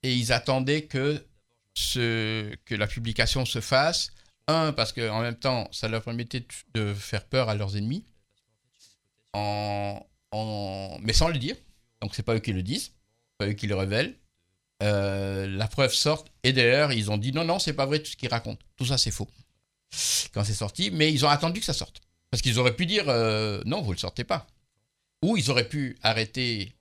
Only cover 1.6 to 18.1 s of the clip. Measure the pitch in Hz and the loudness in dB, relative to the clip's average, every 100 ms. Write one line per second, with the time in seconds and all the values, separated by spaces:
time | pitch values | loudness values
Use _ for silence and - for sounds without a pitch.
1.6 | _ - - 123 117 113 110 110 107 - | _ -4 -2 0 0 0 0 -2 -6 -10
2.6 | - 110 104 - 117 110 - 135 123 110 | -6 -2 -2 -2 -4 0 0 2 -2 -4
3.6 | - 135 151 180 - - - _ - 160 | 2 4 4 0 -4 -8 -20 _ 0 2
4.6 | 156 143 113 - 117 110 117 113 135 127 | 2 0 -2 -2 -2 0 -2 -2 0 0
5.6 | - - 110 113 107 117 117 131 120 - | -2 -6 -4 -4 -4 -6 -6 -8 -8 -18
6.6 | - 113 104 101 - 104 - 131 117 104 | -6 -2 -2 -4 -4 -6 -2 0 2 0
7.6 | 98 101 104 165 - _ _ _ _ _ | -2 -2 -2 -4 -8 _ _ _ _ _
8.6 | _ _ - _ _ _ _ 101 104 104 | _ _ -20 _ _ _ _ -4 -2 -2
9.6 | 104 101 101 101 - _ _ 107 110 107 | -2 -2 -4 -6 -14 _ _ -6 -4 -4
10.6 | 101 95 95 - 110 110 165 151 135 254 | -4 -6 -8 -6 2 4 4 0 -4 -8
11.6 | - _ _ _ 107 - 107 113 110 95 | -14 _ _ _ -8 -6 0 0 2 -2
12.6 | 92 156 - _ _ _ _ _ 101 104 | -2 -4 -6 _ _ _ _ _ -2 -2
13.6 | 107 98 95 107 180 254 _ _ _ _ | -2 0 0 0 -2 -6 _ _ _ _
14.6 | _ _ 104 101 98 98 98 98 98 95 | _ _ 2 2 2 -2 -4 -4 -4 -2
15.6 | 110 - 131 - 151 156 - _ 123 131 | -2 2 2 4 2 0 -4 _ 2 6
16.6 | 120 131 147 120 104 107 117 139 165 175 | 6 6 4 2 2 0 0 0 0 0
17.6 | - 143 135 151 151 | 0 0 0 0 -2